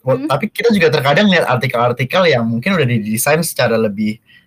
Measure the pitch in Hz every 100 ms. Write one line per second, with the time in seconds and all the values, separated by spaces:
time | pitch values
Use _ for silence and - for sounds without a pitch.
0 | 127 135 294 135 214 - 233 208 160 147
1 | 135 151 208 170 - 123 127 120 123 120
2 | 131 175 175 123 113 117 190 185 123 120
3 | 104 110 143 156 165 - 120 113 110 101
4 | 107 110 _ -